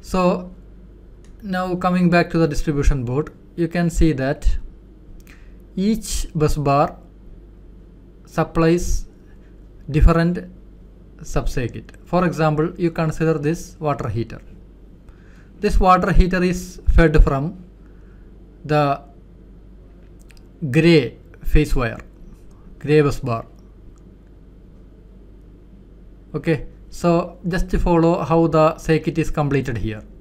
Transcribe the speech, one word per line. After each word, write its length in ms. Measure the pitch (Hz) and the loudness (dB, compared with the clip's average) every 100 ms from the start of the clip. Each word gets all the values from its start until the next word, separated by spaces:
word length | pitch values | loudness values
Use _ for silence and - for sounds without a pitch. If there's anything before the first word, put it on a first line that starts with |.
So 500 | - 185 180 190 - - - - - - - - - - | -6 0 0 0 -6 -18 -20 -20 -20 -20 -20 -20 -20 -18
now 340 | 202 185 185 180 | -8 -6 -4 -2
coming 340 | 180 180 175 | 0 2 2
back 200 | 175 170 | 2 2
to 60 | 165 | 0
the 100 | 160 | 0
distribution 580 | 147 - 143 143 143 120 | 0 -2 -2 0 -2 -2
board, 260 | 127 160 - - - | -4 -6 -10 -20 -6
you 140 | 165 | -4
can 200 | 175 170 | -2 -2
see 220 | 160 165 | 2 0
that 460 | 135 131 147 - - - - - - - - - - - - - - | 2 -4 0 0 0 -4 -18 -20 -20 -20 -20 -20 -20 -20 -20 -14 -4
each 500 | 196 220 - - - 165 | -2 -2 -4 -6 -4 -2
bus 200 | 147 - | 0 0
bar 400 | 143 139 165 - - - - - - - - - - - - - - | 0 0 0 -4 -20 -20 -20 -20 -20 -20 -20 -20 -20 -20 -20 -20 -12
supplies 800 | - 160 - 165 170 - - - - - - - - - - - | -4 -4 0 2 2 0 -2 -4 -18 -20 -20 -20 -20 -20 -20 -6
different 600 | 147 160 165 170 180 - - - - - - - - | 4 4 4 2 -2 -8 -20 -20 -20 -20 -20 -20 -20
sub-circuit. 680 | - - 131 - 120 - - - - | -6 -2 -2 -4 -6 -8 -16 -20 -4
For 200 | 175 180 | -2 -2
example, 480 | 143 160 151 160 175 | 0 0 0 -2 -2
you 140 | 175 | -6
consider 460 | 165 160 - 160 156 | -2 -4 -2 -2 -2
this 380 | 143 170 - - | -2 -4 -8 -8
water 300 | 151 143 123 | -6 -4 -4
heater. 320 | 113 113 - - - - - - - - - - - - - | -6 -6 -10 -18 -20 -20 -20 -20 -20 -20 -20 -20 -20 -20 -6
This 200 | 208 - | 0 2
water 320 | 190 180 196 | 4 4 4
heater 280 | 170 180 185 | 4 4 2
is 400 | 180 180 - - - | 0 -2 -8 -8 2
fed 340 | - 165 151 | 4 6 6
from 400 | - 139 147 - - - - - - - - - - - | 4 4 -4 -8 -20 -20 -20 -20 -20 -20 -20 -20 -20 -20
the 380 | 135 151 143 139 - - - - - - - - - - - - - - - - 151 | -4 0 0 -2 -8 -20 -20 -20 -20 -20 -20 -20 -20 -20 -20 -20 -20 -20 -20 -10 -2
gray 460 | 131 160 165 120 - - - | 2 4 4 2 -8 -20 -8
phase 320 | - 160 147 - | 2 2 4 0
wire, 240 | 117 113 - - - - - - - - | -2 -6 -16 -20 -20 -20 -20 -20 -20 -16
gray 220 | 139 151 | 2 4
bus 180 | 143 - | 4 0
bar. 260 | 127 113 - - - - - - - - - - - - - - - - - - - - - - - - - - - - - | -4 -6 -8 -20 -20 -20 -20 -20 -20 -20 -20 -20 -20 -20 -20 -20 -20 -20 -20 -20 -20 -20 -20 -20 -20 -20 -20 -20 -20 -20 -12
Okay, 340 | 156 - 151 - - - | -8 -2 -2 -4 -16 -18
so 480 | - 175 170 180 - 180 | -4 0 0 0 -8 -6
just 220 | 175 185 | -4 -2
to 100 | 196 | 0
follow 440 | 180 170 165 170 | 2 2 2 0
how 240 | 147 165 165 | 0 2 2
the 300 | 156 156 - | 4 2 2
circuit 400 | - 156 160 156 | -2 -2 -2 -4
is 120 | 151 | -4
completed 480 | - 147 135 127 117 | -2 -2 -2 -2 -4
here. 260 | 107 107 107 - | -6 -8 -14 -20